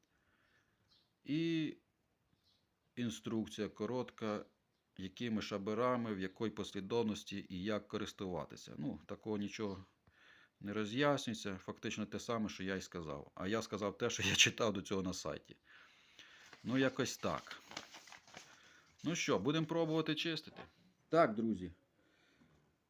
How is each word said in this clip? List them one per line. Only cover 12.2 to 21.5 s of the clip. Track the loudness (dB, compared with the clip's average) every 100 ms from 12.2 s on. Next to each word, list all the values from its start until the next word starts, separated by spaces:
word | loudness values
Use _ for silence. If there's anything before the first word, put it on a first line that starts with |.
саме, | -2 0 -2
що | -2
я | -2 -2
й |
сказав. | -4 -6 -6 -6 -8
А | -6 0
я | 0
сказав | 0 -2 -2 0
те, | 0
що | 2
я | 4
читав | 8 6 6 2
до | 2
цього | 0 0
на | 0
сайті. | -2 -4 -6 -8 -20 -20 -20 -20 -20 -20 -20 -20 -20 -20 -10
Ну, | 0 4
якось | 4 4 -2 0
так. | 0 0 -4 -14 -12 -12 -12 -16 -18 -20 -18 -18 -18 -20 -20 -20 -20 -6 -2
Ну |
що, | 0 4 4
будемо | 4 2 2
пробувати | 2 2 2 2
чистити. | 0 0 -2 -6 -12 -16 -18 -20 _ 4
Так, | 6 8
друзі. | 6 2